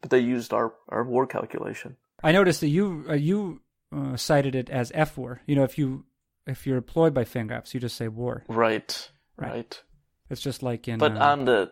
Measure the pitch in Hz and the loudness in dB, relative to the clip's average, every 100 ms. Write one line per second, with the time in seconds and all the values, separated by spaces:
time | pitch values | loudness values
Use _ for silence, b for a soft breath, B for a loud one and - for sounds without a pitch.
0 | - 127 120 127 117 113 113 - - - | 2 4 4 -2 -2 -2 -2 -6 -8 -4
1 | 123 120 135 - - - - 110 - - | 0 0 0 -2 -6 -8 -8 -10 -14 -18
2 | _ _ 156 180 185 151 151 156 202 160 | _ _ 4 6 6 4 2 2 2 -2
3 | 156 151 147 208 196 135 _ _ _ 147 | -2 0 2 0 -2 -8 _ _ _ -8
4 | 139 123 - 147 139 131 120 131 120 - | -6 -6 2 2 2 -2 -4 -4 -4 -2
5 | 156 - 127 123 - 143 131 - 135 135 | -2 -2 -12 -10 0 2 2 2 -4 -4
6 | - _ _ _ - 135 135 131 123 165 | -12 _ _ _ -12 -8 -2 -2 -2 2
7 | 165 135 113 127 110 117 - 131 120 - | 4 4 -2 -4 -6 -8 -8 -8 -8 -6
8 | 113 110 123 117 - 113 113 110 - - | -8 -6 -6 -6 -4 2 4 2 -2 -10
9 | - _ _ - 120 117 117 - _ _ | -12 _ _ -12 -8 -8 -10 -16 _ _
10 | _ _ - 127 139 123 127 117 - 113 | _ _ -14 -8 -6 -6 -4 -6 -4 0
11 | 147 147 143 143 131 110 90 | 2 4 4 4 4 4 2